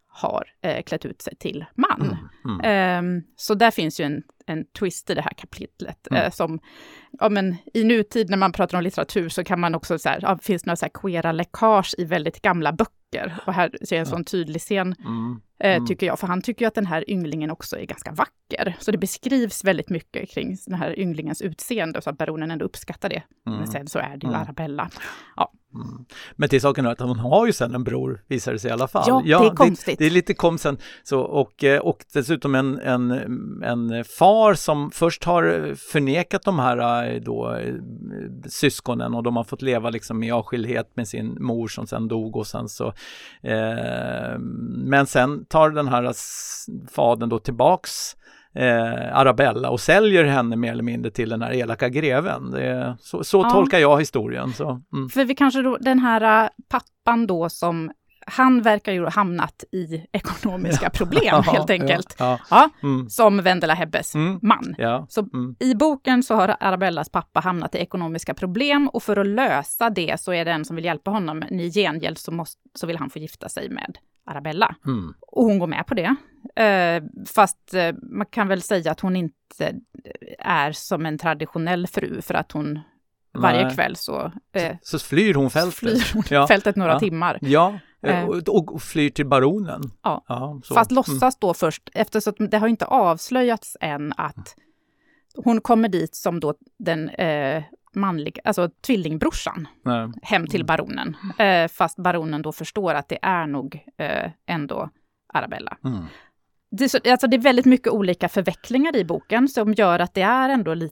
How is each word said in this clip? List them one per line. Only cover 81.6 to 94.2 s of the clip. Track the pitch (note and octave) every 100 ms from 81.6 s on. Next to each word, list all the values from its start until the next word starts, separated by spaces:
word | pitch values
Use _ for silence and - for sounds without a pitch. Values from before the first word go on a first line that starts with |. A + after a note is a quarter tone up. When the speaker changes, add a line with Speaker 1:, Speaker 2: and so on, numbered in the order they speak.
| E3 F3+ F3+
Speaker 1:
fru, | - - -
för | -
att | E3 -
hon | D3+ D3 D3+ D#3 _ _ _ _ -
varje | B2 B2 C3
Speaker 2:
Nej. |
Speaker 1:
kväll | B2+ B1 -
så, | - C#3+ D#3 E3+ _
eh, | G3 E3 E3+
Speaker 2:
Så, | - C#3+
så | -
flyr | D3 G#3+
hon | C#3+ C3+
fältet. | D#3 F3+
Speaker 1:
flyr | - A#3 A#3 A#3+
hon | A3 -
Speaker 2:
Ja. | C#3+ C#3+
Speaker 1:
fältet | G3 G#3 G3
några | F3+
Speaker 2:
Ja. | D3+
Speaker 1:
timmar. | G3+ E3 F3 -
Speaker 2:
Ja, | C#3+ C#3+ F3+ G3+ - _ -
eh, | F3+
Speaker 1:
Eh. | F3
Speaker 2:
och, | F3 E3
och, | G#3+ D#3+
och | -
flyr | - D#3+ D3
till | - C#3+
baronen. | C3+ C3 G3+ F3+ - C3+ -
Speaker 1:
Ja. | - D#3 -
Speaker 2:
Ja, | A#2+ C3+ D3
så. | -
Speaker 1:
Fast | A#3 A3+
Speaker 2:
Mm. | B3+
Speaker 1:
låtsas | B3 C#3 B3+ -
då | G3
först, | E3+ E3+ - -
eftersom | - A3 A3 G#3+ G3+
det | G#3+ G#3+
har | A3
inte | A3+
avslöjats | - B3+ F#3 E3 - B3+ B3 A3+ - -
än | D#3+ D3 D3
att | -